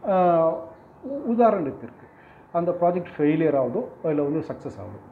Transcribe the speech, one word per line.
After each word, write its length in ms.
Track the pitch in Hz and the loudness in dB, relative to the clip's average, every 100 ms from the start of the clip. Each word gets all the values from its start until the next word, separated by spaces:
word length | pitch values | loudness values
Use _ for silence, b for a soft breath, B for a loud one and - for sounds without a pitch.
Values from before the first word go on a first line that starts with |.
| - | 0
அஹ், 460 | 185 180 170 160 165 - - - - | 2 4 4 2 0 -10 -20 -20 -16
உ-, 280 | 262 277 240 | -10 -8 -2
உதாரணத்திற்கு 760 | 233 226 202 143 - 117 - - B B B B | 4 4 4 -4 -8 -14 -18 -20 B B B B
அந்த 200 | 170 170 175 | -2 -2 2
project 260 | 175 180 170 - | 2 0 -6 0
failure 380 | 147 156 160 139 | 2 4 2 2
ஆகுதோ, 300 | 123 127 127 - | 0 -2 -6 -6
இல்ல 180 | 165 147 | -2 0
வந்து 180 | 143 156 | 0 -2
success 400 | 156 - 139 - | -6 -10 -12 -12
ஆகுதோ 200 | 98 101 - | -14 -16 -20